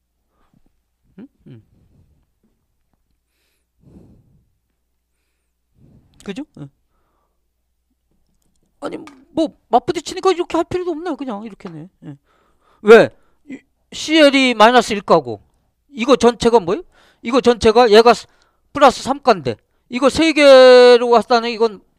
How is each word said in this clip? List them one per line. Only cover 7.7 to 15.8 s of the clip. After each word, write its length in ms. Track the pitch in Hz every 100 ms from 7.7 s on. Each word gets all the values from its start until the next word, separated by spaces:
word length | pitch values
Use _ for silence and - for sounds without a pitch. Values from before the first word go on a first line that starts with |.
| _ _ _ _ _ _ _ _ _ _ _
아니, 160 | 294 - 359 _ _
뭐 260 | - 320 - _
맞부딪히니까 640 | 233 - 339 - 370 381
이렇게 260 | 339 349 320
할 60 | 349
필요도 260 | 359 359
없네. 240 | 302 359 269
그냥 280 | 262 202
이렇게네. 460 | 226 196 190 160 175 _ 160
예. 120 | 143 _ _ _ _ _ _
왜? 280 | 208 226 139 - _ _ _
이, 100 | 262 _ _ _
씨엘이 600 | - - 311 285 269 262
마이너스 400 | 226 214 247 208
일 80 | 202
가고 400 | - 175 127 107 _ _ _ _